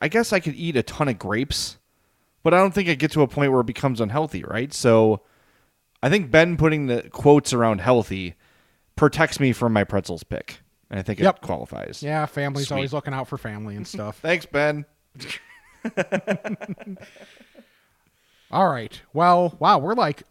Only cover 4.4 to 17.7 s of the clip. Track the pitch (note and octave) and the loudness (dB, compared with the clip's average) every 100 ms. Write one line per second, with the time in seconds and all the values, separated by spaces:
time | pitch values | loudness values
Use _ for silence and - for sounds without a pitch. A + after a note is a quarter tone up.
4.4 | - A2 C#3 - B2 A2+ A2 G#2 _ _ | -6 -6 -6 0 4 6 6 2 _ _
5.4 | _ _ _ _ _ _ C3 G3+ C#3 D#3+ | _ _ _ _ _ _ 0 0 4 4
6.4 | E3+ D#3 D#3+ D#3 C3+ A#2+ - - C#3+ D3 | 4 4 2 2 -2 -4 -6 0 6 6
7.4 | - B2 A2+ G2+ G2+ B2 G2+ F#2+ F2+ - | 4 2 2 2 2 2 2 -4 -8 -12
8.4 | _ _ _ _ _ - D3+ - D#3+ - | _ _ _ _ _ 2 2 4 -2 0
9.4 | C3+ A2+ A#2+ G#2+ G2 G2+ - E2+ - - | 0 2 0 0 0 -2 -4 -8 -10 -12
10.4 | - - _ _ _ G2+ F#2+ G2+ F#3 - | -12 -18 _ _ _ -8 -6 0 0 0
11.4 | - E2 - G#1+ G1+ - C#3+ D#3 D3+ C#3+ | -4 -8 -8 -12 -12 -10 -6 -4 -4 -6
12.4 | C#3+ C#3 C3+ C#3 C3+ D3 C#3+ C3+ B2+ C#3 | -6 -6 -6 -4 -4 -6 -6 -8 -8 -10
13.4 | A2+ G#2 G#2+ G2+ - G#2 G#2 - D#3 F3 | -10 -12 -12 -12 -12 -10 -10 -8 -4 -4
14.4 | - C#3+ D3 D3+ C#3+ _ _ C3 - - | -2 -2 0 -2 -8 _ _ -20 -16 -16
15.4 | - - _ _ A3+ G3 - F#3 - G3 | -18 -20 _ _ -10 -6 -4 -4 -4 -6
16.4 | G#3 G#3 G#3 - G#3 F#3+ - - - - | -8 -10 -12 -14 -16 -18 -20 -20 -20 -20
17.4 | _ _ - | _ _ -20